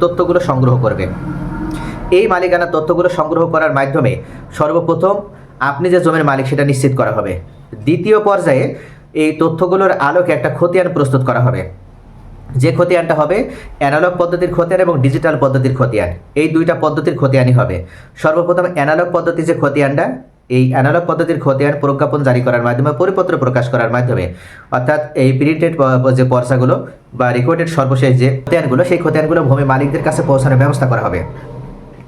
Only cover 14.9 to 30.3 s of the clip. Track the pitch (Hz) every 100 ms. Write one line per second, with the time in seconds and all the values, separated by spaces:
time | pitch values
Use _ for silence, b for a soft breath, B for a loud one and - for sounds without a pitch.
14.9 | 151 127 160 160 135 135 131 127 123 123
15.9 | 107 87 87 - 139 160 160 165 156 151
16.9 | 156 151 135 135 131 123 123 92 90 85
17.9 | B B - 156 160 170 175 175 180 151
18.9 | 160 175 175 165 165 160 160 143 147 139
19.9 | 143 208 262 - _ - 127 127 127 139
20.9 | 170 170 165 165 151 143 131 143 143 143
21.9 | 139 151 147 135 123 127 120 120 120 143
22.9 | 147 185 190 180 165 127 120 - 120 113
23.9 | 120 123 104 87 B B B B 127 127
24.9 | 151 147 - 131 131 147 160 165 160 135
25.9 | 127 131 127 127 127 123 127 127 185 -
26.9 | B - 120 123 123 131 165 165 143 131
27.9 | 131 135 127 127 127 - 165 147 131 180
28.9 | 170 165 156 151 170 135 135 135 131 143
29.9 | 151 156 160 147